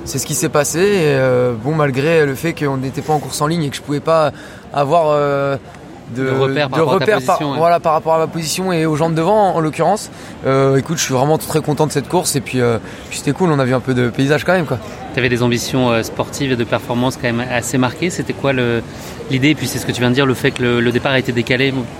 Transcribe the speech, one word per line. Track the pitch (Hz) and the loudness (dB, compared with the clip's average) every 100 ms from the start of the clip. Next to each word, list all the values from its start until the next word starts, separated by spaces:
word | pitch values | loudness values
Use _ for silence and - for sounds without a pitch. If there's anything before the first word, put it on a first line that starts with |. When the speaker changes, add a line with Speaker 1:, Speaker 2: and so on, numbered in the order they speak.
Speaker 1:
C'est | - 135 | -6 -6
ce | - | -4
qui | |
s'est | 151 156 | -2 0
passé. | 151 139 151 | 0 0 0
Et, | 202 202 | 2 2
euh, | 151 139 131 123 123 | 2 2 2 2 0
bon, | 113 123 | 0 -2
malgré | 160 143 127 147 165 | 0 0 2 2 4
le | 143 | 2
fait | 131 160 | 0 -4
qu'on | - 147 135 | -2 -2 -2
n'était | 131 143 | -4 -6
pas | 135 | -2
en | 151 | -2
course | 139 - | -2 -4
en | 151 | -2
ligne | 170 | 0
et | 143 | -2
que | - | -6
je | |
pouvais | - 143 | -4 -4
pas | - 160 147 - - - - | 2 2 2 -2 -18 -18 -8
avoir, | 143 139 170 156 | -2 2 2 4
euh, | 147 143 139 139 135 - - - - - | 2 2 0 0 -4 -8 -20 -20 -18 -10
de, | 120 | -4
Speaker 2:
De | 131 | 0
repères | 135 135 143 143 | 2 2 2 0
par | 151 | 2
Speaker 1:
de | |
Speaker 2:
rapport | 160 | 2
à | - | 4
ta | |
Speaker 1:
repères | - - - | 4 2 2
par, | 180 | 2
Speaker 2:
position, | 147 | 0
ouais. | 139 | 2
Speaker 1:
voilà, | 165 170 | 4 4
par | 170 | 2
rapport | 156 160 | 0 2
à | 160 | 2
ma | 160 | 2
position | 170 156 - 190 | -2 -4 -4 0
et | 170 160 | 0 0
aux | |
gens | 151 165 | 0 0
de | 160 | 2
devant, | 165 214 196 165 | 2 4 4 2
en | |
l'occurrence. | 156 - 160 208 - - - - - | -2 0 0 0 -4 -14 -16 -6 0
Euh, | 135 135 135 | 2 4 2
écoute, | - 160 | 0 -4
je | |
suis | - | 0
vraiment | 131 143 156 | 2 2 0
très | - 156 | 0 -2
content | 151 147 151 | 0 0 0
de | |
cette | 147 - | 0 0
course | 175 160 143 | 0 0 -2
et | |
puis, | - 127 | -2 0
euh, | 120 113 - - - | 2 0 -4 -14 -12
puis | - | -4
c'était | - | -4
cool, | 135 180 | 0 2
on | 143 | 2
a | |
vu | 127 | 2
un | 131 | 0
peu | 120 | 0
de | 127 123 | 0 0
paysage | - 135 143 | 0 2 2
quand | 143 | 2
même, | 185 151 | 0 0
quoi. | 120 - - - - | -4 -6 -12 -6 -2
Speaker 2:
T'avais | 123 | 0
des | 120 | 2
ambitions, | 120 117 - 131 127 | 2 0 0 0 2
euh, | 113 | 2
sportives | 110 - 117 - 139 | -2 -4 -6 -2 -2
et | 123 | 0
de | |
performance | 113 120 - 120 127 - | 0 -2 -2 0 0 0
quand | 120 | -4
même | 117 127 | -2 -2
assez | 123 - 131 | -4 -2 0
marquées. | 127 - 175 | 0 0 -4
C'était | 180 135 | -4 -6
quoi | 123 139 | -2 -2
le, | 131 120 117 110 - - - - | 0 0 0 -4 -12 -14 -12 -4
l'idée ? | 131 131 | 2 2
Et | - | 2
puis | 120 | -2
c'est | 127 | -4
ce | 123 | -4
que | |
tu | 110 | 0
viens | 123 | 2
de | |
dire, | 123 139 | 4 2
le | |
fait | 120 135 | 2 0
que | - | 0
le, | 123 120 | 0 2
le | 120 | 2
départ | 120 143 | 2 2
a | 131 | 0
été | 127 | 0
décalé | 120 117 123 131 131 113 | -2 0 2 2 0 -6